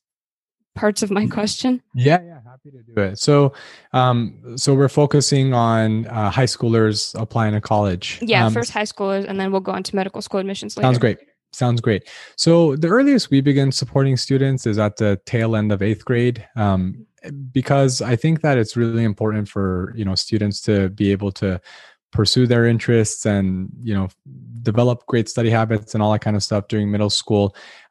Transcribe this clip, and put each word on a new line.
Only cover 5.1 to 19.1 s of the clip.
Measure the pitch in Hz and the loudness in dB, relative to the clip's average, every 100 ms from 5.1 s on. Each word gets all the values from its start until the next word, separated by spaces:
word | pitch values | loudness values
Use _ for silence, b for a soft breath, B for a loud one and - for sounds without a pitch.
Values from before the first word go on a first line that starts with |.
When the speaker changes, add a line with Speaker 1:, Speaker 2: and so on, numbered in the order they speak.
| 147 135 139 135 | 2 2 2 2
Speaker 2:
on, | 123 117 113 110 110 113 | 2 2 2 0 -2 -4
uh, | 117 104 | -4 -2
high | 110 | 0
schoolers | 127 - 120 113 110 104 - - | 0 0 0 2 2 0 -6 -8
applying | 107 120 110 | -6 -2 0
to | 104 | -2
college. | - 107 104 90 - - | 0 0 0 -2 -6 -8
Speaker 1:
Yeah, | 226 214 | -2 2
Speaker 2:
Um, | 220 | 2
Speaker 1:
first | 226 240 | 0 -4
high | 220 | -4
schoolers, | 214 - 196 196 196 | -6 -4 -4 -4 -4
and | 196 | -6
then | 190 | -2
we'll | 196 | -2
go | 190 | -4
on | 190 | -6
to | 190 202 | -6 -6
medical | 190 - | -6 -8
school | - 196 | -8 -6
admissions | 190 202 208 - | -6 -8 -10 0
later. | |
Speaker 2:
Sounds | 131 127 | 2 4
great. | 117 98 _ _ _ | 2 0 _ _ _
Sounds | - 123 120 | -4 -2 0
great. | 117 104 B B B - | 0 0 B B B -2
So | - 170 165 139 | 4 6 4 2
the | 165 | 2
earliest | 226 277 262 - | 2 4 2 2
we | 135 | 2
begin | 139 139 139 | 4 2 2
supporting | - 127 139 135 127 | 0 -2 0 2 0
students | - 135 135 131 117 | 0 0 0 0 0
is | 107 | 0
at | 104 - | 0 0
the | 107 98 | 0 0
tail | - 120 113 110 | -2 -2 0 0
end | 107 | 0
of | 101 | 0
eighth | 101 110 | 0 -2
grade, | - 120 123 117 - 117 | -2 0 0 -2 -6 -2
um, | 104 95 92 - - _ - 143 131 | 0 0 -2 -6 -16 _ -16 -14 -6
because | 131 127 139 135 127 | -4 0 2 2 0
I | - 120 | -2 0
think | 156 160 | 0 0
that | 156 135 | 0 0
it's | 110 120 | 0 -2
really | 117 117 | -2 0
important | 113 | -2